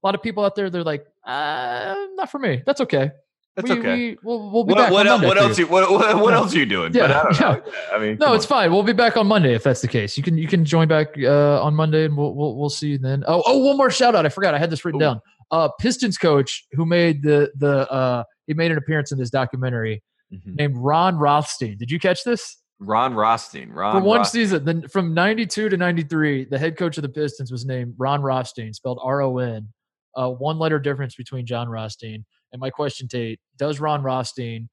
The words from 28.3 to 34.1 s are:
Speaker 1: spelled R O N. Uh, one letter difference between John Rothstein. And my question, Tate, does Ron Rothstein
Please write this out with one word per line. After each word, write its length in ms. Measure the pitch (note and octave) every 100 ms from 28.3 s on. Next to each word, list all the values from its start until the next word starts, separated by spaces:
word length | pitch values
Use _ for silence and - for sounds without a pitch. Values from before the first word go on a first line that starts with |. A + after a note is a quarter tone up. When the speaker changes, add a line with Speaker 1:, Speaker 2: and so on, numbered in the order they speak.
| B2+ B2 - A2
Speaker 1:
spelled 240 | G#2+ C3 B2
R 180 | B2+ C#3
O 160 | C3+ B2+
N. 300 | B2 A2 A2 _ _ _ _ C3
Uh, 140 | B2+
one 280 | B2 C#3+ D#3+
letter 220 | D#3+ D#3
difference 340 | C#3+ C3+ C3
between 320 | - A#2+ C3 A#2
John 220 | A#2+ A#2
Rothstein. 560 | A2+ A2 - A2+ G#2+ G#2+ _ _
And 60 | B2
my 120 | C3
question, 360 | - D3 - B2+
Tate, 320 | B2 A#2 A2 _ _
does 220 | C#3+ C#3
Ron 240 | D3+ D3
Rothstein 640 | C3+